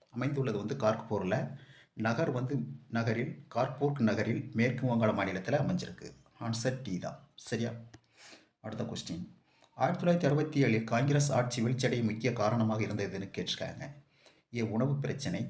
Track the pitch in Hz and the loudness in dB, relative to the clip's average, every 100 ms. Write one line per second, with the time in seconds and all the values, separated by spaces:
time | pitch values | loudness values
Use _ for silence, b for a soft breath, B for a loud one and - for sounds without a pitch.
0 | _ 120 131 135 123 101 101 104 110 110 | _ -4 -2 0 0 0 -2 2 2 2
1 | - 101 92 123 - B B B B - | 0 -2 0 0 -2 B B B B -4
2 | 110 117 160 123 127 143 - - - 117 | 0 2 0 0 -2 -2 -4 -10 -4 -2
3 | 117 101 - - - 117 131 - 143 139 | 0 0 -2 -6 -6 -2 -2 0 -2 2
4 | 110 101 107 120 - 110 123 - 127 117 | 2 2 0 0 -2 2 2 2 0 4
5 | 107 101 95 92 113 120 95 90 - - | 4 2 0 -2 0 0 2 0 -4 -10
6 | - - _ - 117 113 131 127 95 90 | -14 -18 _ -10 -6 -2 -2 -2 -4 -6
7 | 87 - - - - 110 117 113 - - | -6 -10 -18 -16 -6 -2 -2 -6 -14 -20
8 | B B B B B B 110 - - - | B B B B B B -12 -6 -6 -6
9 | - - - - b b b - 139 180 | -8 -8 -10 -14 b b b -2 0 2
10 | 175 170 139 147 - 139 123 110 - 117 | 2 4 4 4 2 4 4 4 2 2
11 | 135 143 143 120 123 127 117 131 127 120 | 4 4 4 2 2 0 0 2 2 2
12 | 110 110 127 113 104 117 110 107 95 107 | 0 0 -2 2 2 4 2 2 -2 -2
13 | 98 95 98 - 87 - - - 139 - | -4 -4 -8 -6 -6 -4 -6 -8 -12 -14
14 | - b b b b 120 107 110 139 143 | -20 b b b b -4 -2 0 0 0
15 | 120 - 92 92 | -2 -4 -4 -4